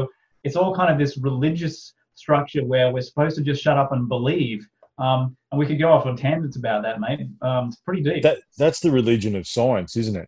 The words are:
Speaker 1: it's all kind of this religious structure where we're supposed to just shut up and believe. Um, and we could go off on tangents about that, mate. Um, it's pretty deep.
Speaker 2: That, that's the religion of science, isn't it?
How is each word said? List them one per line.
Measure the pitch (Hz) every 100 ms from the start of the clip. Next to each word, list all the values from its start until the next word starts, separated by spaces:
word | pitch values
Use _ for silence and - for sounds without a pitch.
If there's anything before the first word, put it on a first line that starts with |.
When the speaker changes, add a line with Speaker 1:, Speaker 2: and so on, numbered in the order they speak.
| 131 - _ _
Speaker 1:
it's | 139 175
all | 190 185
kind | 180
of | 147
this | 143 135
religious | 135 131 156 170 165 - - _ _ -
structure | - 143 139 147 123
where | 127 127
we're | 127 123
supposed | 147 160 156
to | 143
just | 139
shut | 156 139
up | 139
and | 131 120
believe. | 123 131 175 120 107 - _ _ - 131
Um, | 127 127 - _
and | 143
we | 143
could | 151
go | 165
off | 143 131
on | 120
tangents | 135 165 147 127
about | 113 107
that, | 113 110
mate. | 110 147 131 -
Um, | 131 127 120
it's | -
pretty | - 185
deep. | 147 156
Speaker 2:
That, | 156 143 - -
that's | 151 156
the | 170
religion | 131 113 117 104 98
of | 85
science, | 120 123 110 85 117
isn't | 110
it? | 98